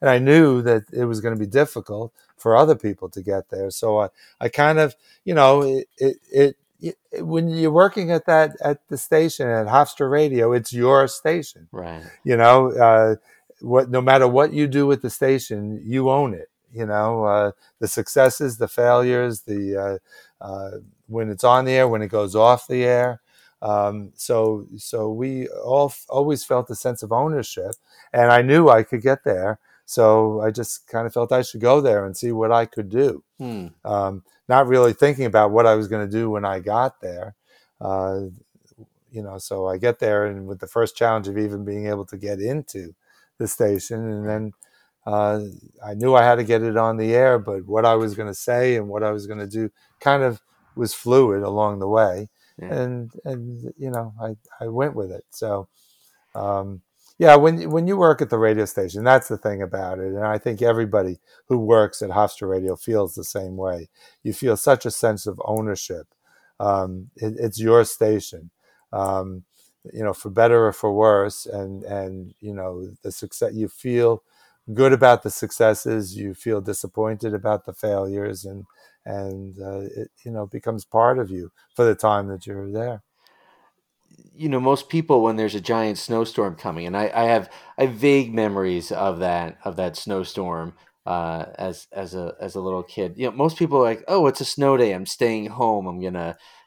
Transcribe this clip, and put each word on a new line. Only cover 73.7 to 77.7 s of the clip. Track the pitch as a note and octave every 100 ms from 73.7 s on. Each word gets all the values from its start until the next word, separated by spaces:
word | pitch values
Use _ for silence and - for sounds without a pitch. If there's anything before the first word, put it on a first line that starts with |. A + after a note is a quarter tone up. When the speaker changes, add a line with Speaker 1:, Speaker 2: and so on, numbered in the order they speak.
| - C3 A#2+ A#2 A2+ _ _ _ _ -
Speaker 1:
good | G#2+ C3+
about | B2+ C3 A#2+
the | G#2+
successes, | - G#2+ - A2 G#2 - A2 F#2+ G2+
you | G2+
feel | F#2 A#2+ G#2
disappointed | F#2+ G2 G2+ - A2 G#2+ A2+
about | G#2 G#2+ G#2
the | -